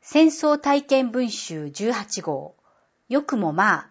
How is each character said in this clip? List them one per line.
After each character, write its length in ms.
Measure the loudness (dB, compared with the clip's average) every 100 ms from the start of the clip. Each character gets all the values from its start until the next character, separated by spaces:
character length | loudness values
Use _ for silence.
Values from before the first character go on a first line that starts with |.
戦 280 | 2 4 4
争 280 | 4 0 0
体 240 | 2 0
験 300 | 2 0 2
文 180 | -2 -4
集 400 | -6 -10 -8 -8
十 220 | -4 -4
八 300 | -4 -6 -8
号。 340 | -6 -6 -10 _ _ _ _ _ _
よ 140 | -2
く 160 | 0 -2
も 160 | 0
ま 180 | 2 2
あ 180 | 0 -4